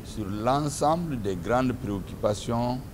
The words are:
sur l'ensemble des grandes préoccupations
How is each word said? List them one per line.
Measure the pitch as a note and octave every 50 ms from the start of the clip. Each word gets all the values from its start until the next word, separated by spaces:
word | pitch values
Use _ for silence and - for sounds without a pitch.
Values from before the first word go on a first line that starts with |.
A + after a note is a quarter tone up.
| -
sur | - - A2 G#2+
l'ensemble | F#2+ G2+ G#2+ G#2+ A#2+ C3 C#3+ D3+ D3 C#3 - D3+ D3 D#3+ E3+ F3 E3 C#3+ A#2+
des | G2+ G2+ F#2+
grandes | F2+ E2+ G#2+ A#2 B2 C3 B2+ A#2+
préoccupations | A2 - G2+ G2+ G2 D#2+ - - F#2+ A2 G#2+ G#2 - - A#2 A#2 A#2 A#2+ B2 B2 B2+ C3+ -